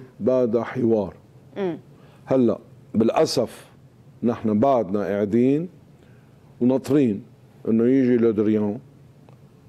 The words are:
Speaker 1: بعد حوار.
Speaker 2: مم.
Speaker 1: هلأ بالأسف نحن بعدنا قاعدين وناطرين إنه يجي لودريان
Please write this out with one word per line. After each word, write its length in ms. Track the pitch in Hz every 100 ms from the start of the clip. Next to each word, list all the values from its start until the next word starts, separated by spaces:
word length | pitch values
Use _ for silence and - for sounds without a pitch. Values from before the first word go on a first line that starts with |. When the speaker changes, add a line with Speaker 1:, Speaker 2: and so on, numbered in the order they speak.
| 131 -
Speaker 1:
بعد 380 | 104 127 123 117
حوار. 560 | 117 135 117 113 92 - - - - -
Speaker 2:
مم. 220 | 196 156 - - - - -
Speaker 1:
هلأ 340 | 131 117 98 - - - 101
بالأسف 760 | 113 - 160 - 113 - - - - _ - -
نحن 360 | 117 113 110 104
بعدنا 400 | 139 127 92 104
قاعدين 640 | 95 101 104 113 127 143 175 - - - - - - - - -
وناطرين 640 | 120 131 - 143 127 104 - - - - -
إنه 160 | 113 120
يجي 300 | 135 127 123
لودريان 640 | 117 104 107 107 104 110 - - - - - - - -